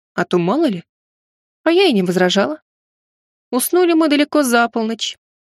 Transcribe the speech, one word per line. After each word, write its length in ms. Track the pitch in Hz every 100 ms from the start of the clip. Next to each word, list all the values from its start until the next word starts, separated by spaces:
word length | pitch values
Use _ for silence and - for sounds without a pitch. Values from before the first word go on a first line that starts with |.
| _
а 100 | -
то 140 | 151 180
мало 280 | 170 269 320
ли. 180 | 180 - _ _ _ _ _ _ _
А 60 | 320
я 140 | 349
и 80 | 392
не 100 | 208
возражала. 600 | 180 180 180 185 247 311 _ _ _ _ _ _ _ _ -
Уснули 420 | 247 - 349 349
мы 160 | 330 320
далеко 340 | 294 285 302
за 260 | 262 233 233
полночь. 500 | 233 220 220 - - _ _ _